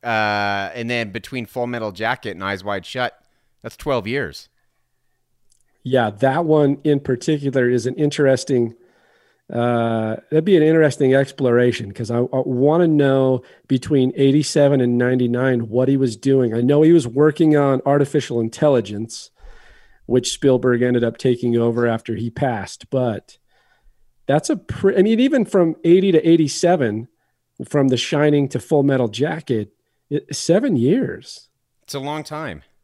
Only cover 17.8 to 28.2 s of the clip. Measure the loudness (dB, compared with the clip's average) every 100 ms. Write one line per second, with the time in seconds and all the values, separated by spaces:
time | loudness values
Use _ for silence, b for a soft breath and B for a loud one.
17.8 | 2 0 2 -2 -2 -4 -4 0 2 2
18.8 | -2 -8 -10 -12 -20 _ b b b b
19.8 | b b -2 -2 0 -2 2 2 2 0
20.8 | 0 0 -2 -2 -2 0 0 0 0 0
21.8 | -2 -2 -6 -8 -6 -4 -4 -4 -8 -16
22.8 | -6 -2 -2 -4 _ _ _ _ _ _
23.8 | _ _ _ _ -2 -2 0 -6 -6 -2
24.8 | 0 2 2 4 2 2 0 2 0 0
25.8 | 4 4 6 4 4 4 2 0 0 2
26.8 | 0 -4 -10 _ _ _ _ _ -6 0
27.8 | 0 0 -2 0